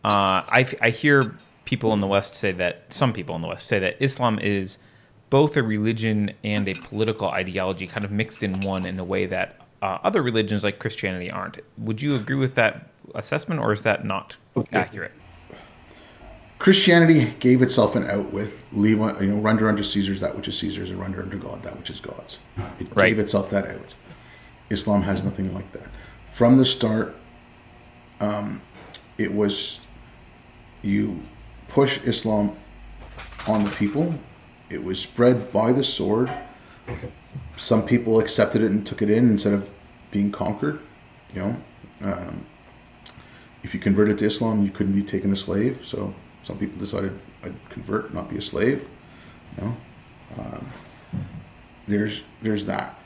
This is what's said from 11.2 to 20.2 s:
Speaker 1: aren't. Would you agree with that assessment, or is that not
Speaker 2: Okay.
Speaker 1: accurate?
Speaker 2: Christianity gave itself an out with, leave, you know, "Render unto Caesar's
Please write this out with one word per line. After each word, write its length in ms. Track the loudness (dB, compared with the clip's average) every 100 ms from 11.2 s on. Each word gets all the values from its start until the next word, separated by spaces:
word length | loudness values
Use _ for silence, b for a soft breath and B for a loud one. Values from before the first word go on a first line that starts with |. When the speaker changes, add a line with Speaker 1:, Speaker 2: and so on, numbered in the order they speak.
| -6
Speaker 1:
aren't. 280 | -8 -8 -12 -20 -10
Would 220 | -6 -2
you 140 | 0 -2
agree 200 | 0 0
with 180 | 0
that 340 | 2 2 0 -18 _ -12
assessment, 460 | -10 -4 -4 -2 -2
or 120 | 0
is 100 | 2
that 220 | 2 0
not 320 | 0 -4 -6 -20 _ -4
Speaker 2:
Okay. 200 | -2 -2
Speaker 1:
accurate? 360 | -2 -6 -12 -12 -20 -20 -20 B B B B B B B B -20 -20 2
Speaker 2:
Christianity 720 | 6 6 8 8 8 8 6 2
gave 240 | 4 6
itself 320 | 6 4 4
an 140 | 2 0
out 220 | -2 -2
with, 320 | -4 -6 -10 -8
leave, 260 | 2 4 4
you 300 | 2 0 0
know, 100 | 2
"Render 280 | 2 4 4
unto 140 | 2
Caesar's 360 | 0 0 0 -2